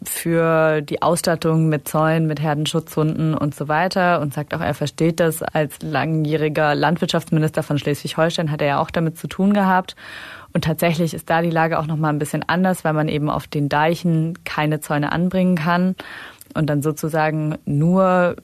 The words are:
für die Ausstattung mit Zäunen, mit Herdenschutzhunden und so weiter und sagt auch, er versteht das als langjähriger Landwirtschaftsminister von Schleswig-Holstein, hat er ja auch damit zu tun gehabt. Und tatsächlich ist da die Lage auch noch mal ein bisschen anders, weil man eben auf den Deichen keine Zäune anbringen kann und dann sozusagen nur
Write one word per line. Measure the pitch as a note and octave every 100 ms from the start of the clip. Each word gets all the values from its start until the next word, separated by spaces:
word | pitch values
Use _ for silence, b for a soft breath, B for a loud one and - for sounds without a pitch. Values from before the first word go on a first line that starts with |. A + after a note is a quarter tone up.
für | - - E3+ E3 E3 D#3+ D#3+ D#3
die | D3 -
Ausstattung | D3+ E3+ - E3 E3 D#3+ D#3+
mit | D3+ -
Zäunen, | D#3 D#3 E3 D#3
mit | D3
Herdenschutzhunden | D#3 D3 D#3 D#3+ D#3+ - D#3 D#3 D#3+
und | D#3 D3 -
so | D3
weiter | D#3 F#3 G3 F3 E3
und | D3
sagt | D3+ D3
auch, | D#3+
er | E3 C#3+
versteht | D3 - E3 E3
das | E3 D#3+
als | - D#3 D3 -
langjähriger | D#3 C#3+ D3 D#3 D3 D3+ D3+ D3+ D3+ C#3+
Landwirtschaftsminister | D3 E3+ E3+ E3 - D#3+ D#3 D#3+
von | - C#3+
Schleswig-Holstein, | D3 C#3 - - E3 E3+ D#3+
hat | D3+
er | D3
ja | C#3
auch | D#3+
damit | F3+ D#3+ E3
zu | D3
tun | - G3
gehabt. | G#3 F#3+ F#3 F#3 - B B B B B
Und | E3 D#3
tatsächlich | D#3+ E3+ D#3+ E3 E3
ist | -
da | E3
die | E3+
Lage | D#3+ E3 D#3+
auch | D#3
noch | D3+
mal | D#3
ein | D3
bisschen | D3 D#3 -
anders, | E3+ F#3 F3+ D#3+
weil |
man | D#3 D3+
eben | D3+ D3+
auf | C#3+ -
den | D3+ C#3+
Deichen | D3 D#3+ E3+ F3 D#3+ D#3+ F3
keine | - - D3+ D3+
Zäune | - D3 D3
anbringen | D#3+ F3+ F#3 F#3 F3+
kann | D#3 F3 F#3 F#3 B B B B B
und | - D3+
dann | D3
sozusagen | D3+ D3+ D#3 D#3+ D#3 D#3 D3+ D#3 -
nur | C#3+ E3 F#3 F#3+ F3+ F3 -